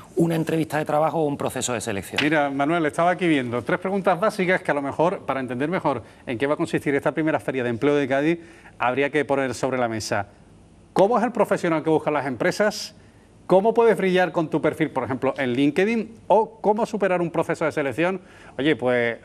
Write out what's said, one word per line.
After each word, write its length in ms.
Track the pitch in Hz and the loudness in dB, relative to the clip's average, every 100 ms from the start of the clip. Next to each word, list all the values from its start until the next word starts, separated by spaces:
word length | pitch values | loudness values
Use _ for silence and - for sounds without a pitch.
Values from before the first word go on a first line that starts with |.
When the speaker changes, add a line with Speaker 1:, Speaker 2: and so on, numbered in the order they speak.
| - - | -6 0
Speaker 1:
una 180 | 165 165 | 0 0
entrevista 420 | 156 160 151 151 | -2 -2 -2 -4
de 80 | 156 | 0
trabajo 340 | 151 156 160 | 0 0 0
o 60 | 151 | -2
un 120 | 143 | -2
proceso 340 | 127 127 120 | -6 -4 -4
de 80 | 117 | -4
selección. 420 | 113 98 - - | -4 -6 -6 -2
Speaker 2:
Mira, 280 | 147 156 143 | 0 2 0
Manuel, 360 | 139 143 170 151 | 0 0 0 0
estaba 260 | 147 175 | 0 0
aquí 160 | 175 175 | 2 2
viendo 340 | 147 123 120 | 2 0 -4
tres 180 | 107 180 | -2 -2
preguntas 400 | 190 196 190 170 | -2 0 2 2
básicas 420 | 214 196 180 185 | 0 0 0 0
que 100 | - | 0
a 20 | |
lo 80 | 143 | -2
mejor, 380 | 139 139 165 190 | -2 0 0 0
para 200 | - 135 | -6 -6
entender 300 | 123 123 151 | -4 -4 -2
mejor 340 | 180 156 120 - - - | -2 -2 -4 -6 -14 -8
en 120 | 117 | -2
qué 100 | 139 | 0
va 80 | 151 | 0
a 20 | |
consistir 380 | 170 156 151 135 | -2 -2 0 0
esta 180 | 151 | 0
primera 260 | 151 156 143 | -2 0 -2
feria 240 | - 135 | -2 -4
de 60 | 120 | -2
empleo 260 | 113 139 147 | 0 2 2
de 120 | 131 | 2
Cádiz, 320 | 135 151 170 - - - - | 0 0 0 -6 -20 -14 -2
habría 320 | 120 127 143 | 0 0 0
que 140 | 151 139 | 0 0
poner 280 | 139 131 | 0 -2
sobre 240 | 113 131 127 | -2 -2 0
la 100 | 117 | -2
mesa. 400 | 110 - 110 98 - - - - - - | -2 -2 -4 -4 -10 -20 -20 -20 -20 -4
¿Cómo 240 | - 196 240 | 2 4 4
es 60 | |
el 80 | 240 | 0
profesional 520 | - - 185 175 160 | 0 0 0 0 0
que 60 | 147 | 2
buscan 240 | 156 156 | 0 0
las 120 | 147 135 | -2 -2
empresas? 720 | 120 175 170 208 - - - - - - - - | -2 -2 0 0 -2 -12 -16 -20 -20 -20 -8 2
¿Cómo 260 | 185 220 | 4 4
puedes 240 | 220 233 190 | 4 4 4
brillar 340 | 190 180 180 | 2 2 2
con 180 | 175 160 | 0 -2
tu 120 | 156 | 0
perfil, 280 | 151 - 147 | 0 0 -2
por 140 | 127 | -2
ejemplo, 300 | 117 131 - - | -4 -2 -2 -2
en 160 | 127 | -2
LinkedIn? 600 | 123 147 175 202 233 - - - | 0 2 2 0 0 -4 -6 2
¿O 320 | 190 220 - | 2 2 -2
cómo 260 | 190 214 220 | 0 0 -2
superar 360 | 208 190 180 | 0 0 0
un 100 | 170 | -2
proceso 320 | 170 156 156 156 | -2 -2 -2 -2
de 60 | |
selección? 500 | 143 139 131 170 190 - - - - | -2 -2 0 0 -2 -10 -20 -14 -2
Oye, 180 | 143 123 | 0 2
pues 420 | 123 123 117 113 | 2 2 0 -2